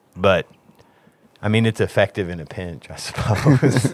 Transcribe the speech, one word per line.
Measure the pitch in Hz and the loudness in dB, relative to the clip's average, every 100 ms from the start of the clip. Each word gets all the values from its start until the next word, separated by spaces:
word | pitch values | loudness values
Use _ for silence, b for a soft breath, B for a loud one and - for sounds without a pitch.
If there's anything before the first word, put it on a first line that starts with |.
| _ - | _ 0
but | 98 90 - _ _ _ b b b b b _ | 4 4 0 _ _ _ b b b b b _
I | 107 | 0
mean, | 110 113 | 2 2
it's | 104 | 0
effective | 101 - 98 - 87 | -2 0 0 -2 -6
in | 87 | -8
a | 76 | -12
pinch, | - 90 78 - | -10 -10 -12 -16
I | 80 | -14
suppose. | - - - 101 151 135 135 127 135 | -10 -6 -2 0 4 4 4 2 0